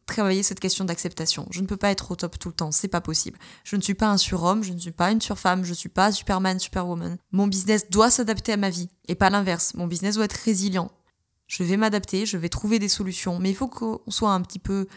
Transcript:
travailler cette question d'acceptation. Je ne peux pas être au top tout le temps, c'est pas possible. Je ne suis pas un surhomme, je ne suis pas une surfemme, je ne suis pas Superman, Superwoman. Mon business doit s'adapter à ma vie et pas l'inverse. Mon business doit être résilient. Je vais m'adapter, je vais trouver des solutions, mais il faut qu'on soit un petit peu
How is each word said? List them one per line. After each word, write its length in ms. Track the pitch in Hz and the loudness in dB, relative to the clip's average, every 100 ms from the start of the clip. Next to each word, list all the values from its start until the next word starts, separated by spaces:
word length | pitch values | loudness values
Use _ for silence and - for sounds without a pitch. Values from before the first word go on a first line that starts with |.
| - | -8
travailler 380 | - 202 190 | -2 0 2
cette 160 | 196 190 | 0 0
question 240 | 185 - | -2 0
d'acceptation. 640 | 185 170 175 - 160 - - | -2 -2 -4 -2 -2 -2 -4
Je 100 | 175 | -6
ne 60 | 190 | -4
peux 100 | 196 | 0
pas 140 | 202 | 0
être 220 | 196 - | 0 -4
au 20 | |
top 240 | 175 175 - | -6 -6 -6
tout 100 | 175 | -10
le 60 | |
temps, 160 | - 156 | -6 -2
c'est 160 | - 190 | 0 0
pas 140 | 175 | -2
possible. 360 | 165 156 - - - - | -2 -2 -4 -10 -20 -20
Je 100 | - | -4
ne 60 | 208 | -2
suis 140 | 202 | 0
pas 140 | 190 214 | 2 2
un 80 | 196 | 2
surhomme, 460 | - 180 175 214 | 2 0 2 0
je 100 | 196 | -2
ne 60 | 175 | -6
suis 140 | 175 | -8
pas 180 | - 180 | 0 2
une 100 | 220 | 2
surfemme, 440 | - 202 185 185 | 0 0 0 0
je 60 | 175 | 0
ne 40 | |
suis 140 | 175 - | -4 -4
pas 240 | - 208 | 2 2
Superman, 480 | 202 - 190 190 185 | 2 0 0 0 0
Superwoman. 580 | - 190 180 170 175 175 - | -2 -4 -4 -4 -6 -10 -2
Mon 160 | 190 202 | 2 2
business 420 | 190 190 214 214 | 2 4 4 4
doit 200 | 202 233 | 4 6
s'adapter 420 | 247 220 208 - | 6 4 0 0
à 40 | 208 | 0
ma 140 | 196 | 0
vie 180 | 175 175 - - | -2 -6 -10 -6
et 80 | 175 | 2
pas 140 | 190 | 4
l'inverse. 440 | 202 190 165 - | 4 2 0 0
Mon 140 | - 175 | -2 -4
business 260 | 170 196 | -2 -2
doit 120 | 214 208 | 0 0
être 80 | |
résilient. 580 | - 226 190 202 185 160 - _ _ _ _ - | 0 0 2 2 0 -2 -10 _ _ _ _ -12
Je 160 | - | -4
vais 120 | 175 202 | 0 2
m'adapter, 480 | 220 202 - 190 | 2 0 -2 -2
je 120 | 214 180 | -2 -4
vais 120 | 175 | -2
trouver 300 | - 214 226 | -2 0 0
des 100 | 202 | 2
solutions, 520 | - 185 180 185 175 | 0 0 -4 -4 -2
mais 100 | 190 | -2
il 60 | 185 | -2
faut 100 | 262 | -4
qu'on 340 | - 226 - - | -4 -6 -6 -2
soit 240 | - 214 | 0 2
un 120 | 185 | 0
petit 180 | 180 185 | -2 -8
peu 260 | - 196 190 | -4 -4 -4